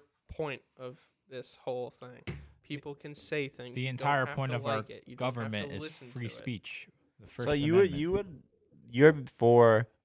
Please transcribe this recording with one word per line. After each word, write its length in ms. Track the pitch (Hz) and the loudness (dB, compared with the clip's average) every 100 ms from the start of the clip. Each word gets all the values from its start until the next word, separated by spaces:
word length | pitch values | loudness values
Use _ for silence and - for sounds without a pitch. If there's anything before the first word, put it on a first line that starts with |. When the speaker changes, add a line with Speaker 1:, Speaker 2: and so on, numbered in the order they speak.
| _ _ _ | _ _ _
Speaker 1:
point 320 | - 156 127 _ - | -10 -8 -10 _ -16
of 220 | 127 131 _ _ _ | -16 -16 _ _ _
this 280 | 127 - - | -16 -16 -14
whole 260 | - 123 123 | -10 -8 -8
thing. 460 | - 123 123 - - - _ | -12 -20 -16 -14 -14 -14 _
People 320 | - 147 151 143 | -14 -12 -12 -16
can 200 | 151 147 | -16 -16
say 320 | - 151 135 | -8 -6 -6
things. 260 | - 123 127 | -10 -12 -6
Speaker 2:
The 60 | |
Speaker 1:
You 60 | 131 | -6
don't 40 | |
Speaker 2:
entire 320 | 127 139 143 131 | -2 0 0 0
Speaker 1:
have 100 | 143 | -4
Speaker 2:
point 160 | 131 | -4
Speaker 1:
to 60 | 120 | -4
Speaker 2:
of 80 | 117 | -4
our 120 | 110 | -6
Speaker 1:
like 120 | 107 | -6
it. 140 | 107 - | -16 -16
You 80 | 123 | -6
don't 100 | 123 | -4
have 80 | |
to 60 | 120 | -4
Speaker 2:
government 320 | 110 104 98 | -6 -6 -6
is 80 | 98 | -8
Speaker 1:
listen 260 | - - 123 | -10 -14 -16
Speaker 2:
free 160 | 123 117 | -10 -10
Speaker 1:
to 60 | |
it. 40 | - | -8
Speaker 2:
speech. 500 | 127 117 - - - _ _ _ | -8 -8 -10 -16 -18 _ _ _
The 80 | 110 | -20
Speaker 3:
So 40 | - 101 | -8 -2
Speaker 2:
First 120 | 147 | 0
Speaker 3:
you 140 | 147 | 4
would, 60 | 180 190 | 4 4
Speaker 2:
Amendment. 120 | 143 | 2
Speaker 3:
you 100 | 165 | -2
would, 320 | 202 190 139 _ _ _ - 117 | -2 -6 -14 _ _ _ -20 -6
you're 240 | 120 151 151 123 - | 8 8 8 -4 0
for 500 | 117 120 117 110 120 _ | 6 8 8 6 2 _